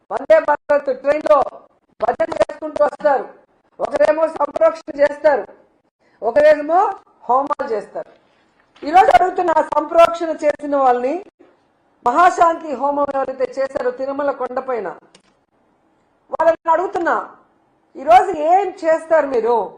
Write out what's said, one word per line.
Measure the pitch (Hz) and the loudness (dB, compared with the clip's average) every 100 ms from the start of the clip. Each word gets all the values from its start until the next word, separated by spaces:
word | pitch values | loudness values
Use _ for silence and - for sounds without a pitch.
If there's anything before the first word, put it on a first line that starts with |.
| - | -12
వందే | 220 277 311 311 | -6 2 2 2
భారత్ | 294 - 285 277 254 | -2 0 -2 0 -4
ట్రైన్లో | 277 302 302 294 - - _ _ _ - | -2 -2 2 2 0 -8 _ _ _ -6
భజన | 220 240 320 - | -4 -2 -4 -2
చేసుకుంటూ | - 302 311 294 294 | -4 -4 -10 -2 -2
వస్తారు, | - 294 262 196 - _ _ _ - | 0 0 0 -4 -16 _ _ _ -10
ఒకరేమో | 185 277 302 302 320 311 | -6 0 0 2 -2 -2
సంప్రోక్షణ | 294 - 320 320 - 285 | -6 0 0 0 -8 -2
చేస్తారు, | 294 285 311 254 190 - _ _ _ _ _ _ 220 | -2 0 0 0 -4 -18 _ _ _ _ _ _ -2
ఒకరేమో | 262 302 294 294 349 427 392 _ _ - | 4 4 4 2 0 0 -4 _ _ -2
హోమాలు | 254 277 - 254 | 0 0 -4 -4
చేస్తారు. | 214 - 170 - _ _ _ _ _ _ _ 277 | -8 -8 -14 -14 _ _ _ _ _ _ _ 2
ఈరోజు | 349 453 508 | 4 6 4
అడుగుతున్న | 370 370 349 311 | 4 0 0 0
ఆ | 302 302 | 0 -2
సంప్రోక్షణ | 302 339 330 339 330 302 294 | 2 4 4 2 -6 -2 -2
చేసిన | 294 294 277 269 | -2 -2 0 2
వాళ్ళని, | 247 254 339 427 _ _ _ _ _ _ _ 240 | 2 -2 -6 -10 _ _ _ _ _ _ _ -2
మహాశాంతి | 285 359 359 339 330 320 240 | 2 2 4 2 0 -6 -4
హోమం | 285 285 285 277 | -2 -2 0 -2
ఎవరైతే | 262 262 254 269 | -2 -4 -6 -4
చేశారో | 269 277 247 247 | -6 -4 -6 -6
తిరుమల | 269 277 285 269 | -6 -4 -4 -4
కొండపైన, | 254 247 247 233 180 - _ _ _ _ _ _ _ _ _ _ _ _ _ | -6 -6 -6 -6 -8 -12 _ _ _ _ _ _ _ _ _ _ _ _ _
వాళ్ళని | - 330 330 330 320 | -2 0 0 0 0
అడుగుతున్నా, | 381 392 330 214 - - _ _ _ _ _ - | -2 -4 -2 -4 -6 -18 _ _ _ _ _ -6
ఈరోజు | 277 370 381 320 311 | 4 4 4 -2 2
ఏం | 370 381 - | 2 0 -4
చేస్తారు | 320 320 320 320 277 254 | -2 -2 2 0 2 -2
మీరు? | 220 233 185 | 0 0 -2